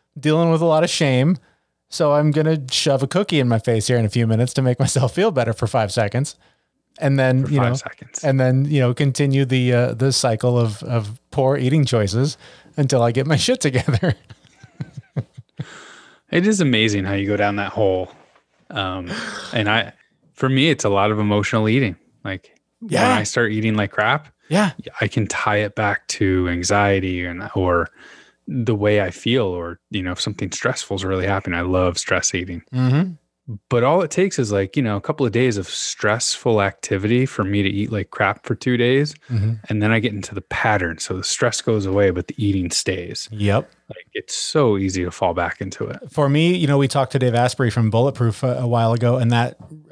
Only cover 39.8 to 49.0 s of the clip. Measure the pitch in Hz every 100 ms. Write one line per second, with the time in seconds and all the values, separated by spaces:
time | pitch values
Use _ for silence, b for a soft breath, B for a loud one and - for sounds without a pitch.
39.8 | 104 113 107 101 - 98 - - 120 104
40.8 | 85 85 - 92 - - 120 - - 107
41.8 | 98 98 98 87 - - 104 95 87 -
42.8 | - 92 87 - - 107 101 107 - _
43.8 | _ - - 104 - - - 156 131 101
44.8 | 95 92 87 - 92 85 82 - 95 -
45.8 | 110 - - - 139 147 165 180 147 143
46.8 | 139 143 131 131 123 117 123 - 123 120
47.8 | 110 113 120 110 117 104 131 123 123 117
48.8 | 113 117